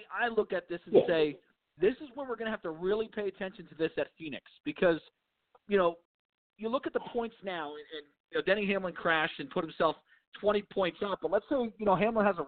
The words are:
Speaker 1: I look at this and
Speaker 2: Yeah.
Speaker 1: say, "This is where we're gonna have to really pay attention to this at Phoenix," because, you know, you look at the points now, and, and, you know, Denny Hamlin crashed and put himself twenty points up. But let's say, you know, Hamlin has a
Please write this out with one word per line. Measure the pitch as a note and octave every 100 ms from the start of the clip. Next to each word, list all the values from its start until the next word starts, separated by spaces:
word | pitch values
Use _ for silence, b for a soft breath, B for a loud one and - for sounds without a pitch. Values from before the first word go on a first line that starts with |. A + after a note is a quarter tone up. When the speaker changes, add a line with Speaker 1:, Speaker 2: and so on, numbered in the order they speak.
| -
Speaker 1:
I | F#3+ A#3+
look | A3 G#3
at | F#3 -
this | F3 -
and | -
Speaker 2:
Yeah. | -
Speaker 1:
say, | E3 D3+ - _ _ _ -
"This | F#3 B3+
is | D4+
where | B3 C4
we're | A3
gonna | A3
have | G#3+
to | F3
really | D#3+ F#3 G#3+ A3
pay | - G3+
attention | - F#3+ - E3
to | D#3
this | D#3+ -
at | C#3+ -
Phoenix," | D#3+ A2 - -
because, | D3 D3 F3+ D#3+ - _ _ _ _ _ -
you | G3+
know, | F3 E3+ _ _ _ _ _ -
you | G#3+
look | C4 E4
at |
the | A#3+
points | - A#3+ A#3 -
now, | F#3+ F3 D3
and, | D3+ D3+ D#3
and, | D3 _ _
you | D#3+
know, |
Denny | F3 G#3 G3
Hamlin | G3 F#3
crashed | D#3+ F3 D#3+ D#3+ -
and | C#3+
put | F#3
himself | E3 - E3 - _ b b -
twenty | G3+ G#3
points | G#3 G3+ F3+ -
up. | G3+ F#3
But | D#3
let's | G3+ -
say, | C#4
you | A#3 - G#3
know, | F#3
Hamlin | G#3 A3+ G3+
has |
a | F3